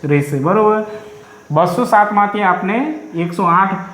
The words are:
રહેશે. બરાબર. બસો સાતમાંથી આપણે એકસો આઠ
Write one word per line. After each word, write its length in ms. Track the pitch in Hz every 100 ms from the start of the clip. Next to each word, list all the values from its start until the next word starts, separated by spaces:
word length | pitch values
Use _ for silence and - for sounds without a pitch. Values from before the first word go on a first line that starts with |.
| 143
રહેશે. 260 | 143 143 143 143
બરાબર. 360 | 202 214 214 214 - - - - - -
બસો 340 | 151 175 - 247
સાતમાંથી 500 | 214 208 208 202 208 196
આપણે 260 | 180 190 220 302 - - 165
એકસો 200 | 170 -
આઠ 320 | 180 180 196 - -